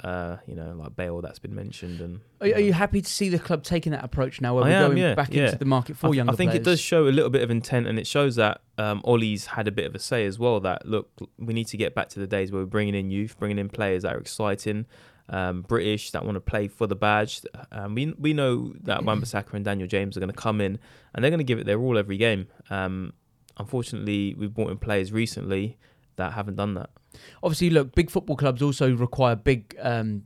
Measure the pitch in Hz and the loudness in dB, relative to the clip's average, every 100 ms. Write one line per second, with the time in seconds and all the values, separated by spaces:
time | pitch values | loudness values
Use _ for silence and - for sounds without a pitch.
0 | 90 90 87 87 - 87 80 85 76 - | -8 -6 -6 -10 -12 -12 -10 -10 -12 -8
1 | 90 85 85 - 98 101 98 - 87 85 | -6 -6 -8 -12 -12 -10 -10 -10 -10 -10
2 | 87 90 - _ 202 214 208 170 202 202 | -10 -12 -16 _ 2 4 4 4 2 0
3 | - - 196 170 - 165 - 175 160 139 | -2 -2 0 0 0 -2 0 0 0 -4
4 | 127 - 131 - 127 123 131 190 190 170 | -4 -2 -2 -2 0 4 6 8 6 6
5 | 175 107 139 139 131 120 135 131 120 147 | 4 2 2 4 4 2 2 2 2 0
6 | 160 139 123 120 - - 175 170 - 170 | 2 4 4 4 4 4 4 2 4 6
7 | 143 135 135 127 117 117 - 127 110 110 | 6 6 4 2 2 0 2 0 0 -2
8 | - 143 139 117 107 - _ - 107 104 | 0 2 2 4 2 0 _ -4 -2 -2
9 | 113 120 113 104 - - 104 101 71 98 | 2 4 4 -2 -6 -4 -2 -2 -4 -6
10 | - 123 101 104 120 110 95 87 - 107 | -4 0 0 0 2 2 0 -4 -2 -4
11 | - _ - _ 117 113 110 104 101 - | -4 _ -18 _ -6 -4 -4 -4 -4 -2
12 | - - 98 101 95 98 95 107 104 101 | -6 -8 -4 -2 -2 -4 -2 -2 0 -2
13 | 95 98 110 - 104 101 101 - 101 92 | -2 -4 -4 -6 -4 -4 -4 -4 -2 0
14 | 95 60 - - 104 101 107 104 117 - | -2 -6 -8 -4 -2 -2 -4 -6 -8 -14
15 | - _ - 95 90 90 90 113 101 107 | -20 _ -10 -4 -4 -4 -2 0 0 -2
16 | - - 101 98 - 107 101 - 107 98 | -4 -6 -4 -4 -2 -2 -4 -2 -2 0
17 | 104 107 110 - - - - 107 101 110 | 2 2 0 -6 -14 -18 -16 -12 -6 -4
18 | 147 - 147 151 135 123 123 - - 101 | -4 -2 0 2 2 0 -4 -8 -4 -2
19 | 90 107 123 104 - 104 101 101 92 101 | 0 0 -2 -6 -6 -6 -4 -4 -2 -2
20 | 98 95 92 - 113 107 98 101 - - | -2 -4 -6 -4 -2 0 0 -4 -10 -20
21 | _ - 131 165 131 113 101 104 127 113 | _ 0 0 2 0 -2 0 0 2 0
22 | 101 98 113 101 92 _ - 98 95 95 | 0 2 2 2 -4 _ -8 -4 -4 -4
23 | 92 - _ _ _ - 104 127 117 107 | -8 -12 _ _ _ -14 -6 -4 -4 -6
24 | 104 101 101 - 104 113 107 98 - 104 | -2 -2 -2 -4 -6 -4 -4 -4 -2 0
25 | 95 110 113 - 95 95 107 - _ _ | 0 -2 -2 -4 -4 -2 -2 -8 _ _
26 | _ - 92 110 101 90 101 92 - _ | _ -6 -6 -4 -6 -4 -4 -4 -8 _
27 | _ - - - 180 156 175 160 135 - | _ -20 -20 -4 -2 2 4 4 4 2
28 | 165 196 - 135 139 123 143 131 131 120 | 2 -2 -2 0 0 2 0 4 2 4
29 | 123 - 127 110 - 127 - - 131 117 | 0 2 2 4 2 2 -2 -6 -2 0
30 | 110 104 | -2 -4